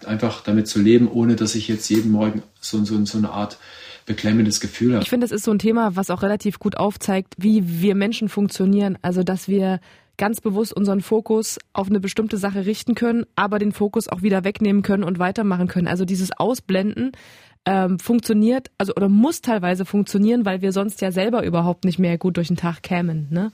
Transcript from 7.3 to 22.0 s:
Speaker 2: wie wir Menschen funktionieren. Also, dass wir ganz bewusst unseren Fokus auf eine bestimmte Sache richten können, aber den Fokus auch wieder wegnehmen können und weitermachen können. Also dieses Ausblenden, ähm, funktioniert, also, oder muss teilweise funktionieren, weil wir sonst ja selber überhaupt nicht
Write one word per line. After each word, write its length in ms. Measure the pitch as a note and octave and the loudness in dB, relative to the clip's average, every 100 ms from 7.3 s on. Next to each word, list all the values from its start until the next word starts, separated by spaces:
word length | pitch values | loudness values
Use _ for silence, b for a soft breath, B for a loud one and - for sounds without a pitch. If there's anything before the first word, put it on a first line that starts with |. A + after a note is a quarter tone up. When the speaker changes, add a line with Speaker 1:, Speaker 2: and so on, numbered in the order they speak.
| - | -2
Speaker 2:
wie 440 | G3 G#3+ F3+ E3+ | 2 2 2 0
wir 120 | G3 | 0
Menschen 340 | G3 G3 A3+ G#3 | 2 0 -2 -4
funktionieren. 720 | - G3+ - F#3+ G3+ G3+ F#3+ | -2 -2 0 2 2 0 -2
Also, 200 | - F3+ | -2 0
dass 240 | F3+ F#3+ - | 0 -2 -2
wir 340 | G3 F#3+ F#3 b b b - | 0 0 -2 b b b -6
ganz 240 | G3+ A3+ | -4 -2
bewusst 320 | A3+ G3 A3 | -2 -2 -2
unseren 280 | - G3+ G3 | 0 0 0
Fokus 580 | F#3 A3 A3 A3 A3 - - | 0 0 2 0 -2 -8 -10
auf 140 | - G3 | -6 0
eine 140 | G#3 | 0
bestimmte 380 | F#3+ - G#3+ G#3+ | 0 -2 -2 -2
Sache 280 | G3+ G3 F#3+ | -2 -2 -2
richten 300 | G#3+ - A#3 | -2 -2 0
können, 280 | A#3 A#3 - - | 0 0 -2 -2
aber 240 | G3+ G#3 | 0 0
den 100 | G#3 | 0
Fokus 380 | - G3+ A3+ - | 0 -2 -2 -4
auch 140 | F3+ | -2
wieder 200 | G3+ F#3+ | 0 0
wegnehmen 400 | F#3 G#3 G#3 G3+ | 0 0 2 2
können 220 | G3 G3 | 2 0
und 160 | F3 F3+ | 0 -2
weitermachen 480 | F3+ G3+ G#3 F3+ F3+ | -2 0 0 0 0
können. 180 | F3+ F3 | 0 0
Also 180 | F3+ | 0
dieses 280 | F3+ F#3 F#3 | -2 -2 -4
Ausblenden, 800 | - F3+ B3+ - F#3+ G3 - B3 B3+ B B B B - | -2 -2 -2 -2 -2 0 -2 -6 -6 B B B B -2
ähm, 340 | F#3+ F#3 F3+ | 0 2 0
funktioniert, 720 | - A#3 - G#3+ A3 B3+ B3+ - | 2 0 2 2 4 2 -4 -6
also, 160 | G3 - | -4 0
oder 120 | G3 | 4
muss 340 | G3+ B3+ E4 | 6 4 2
teilweise 420 | - A3 F3 F#3 | -2 0 0 -2
funktionieren, 600 | F#3+ G#3 G3 G3+ G#3 A#3+ | 0 -2 0 2 2 2
weil 160 | G3+ F#3 | 0 0
wir 120 | F#3+ | -2
sonst 280 | F#3+ G3+ - | -2 -4 -4
ja 100 | F#3+ | -4
selber 320 | F3+ G3+ A#3 | 0 0 0
überhaupt 400 | F3 E3+ E3+ F3 | 0 0 0 0
nicht 160 | F#3 E3 | -2 0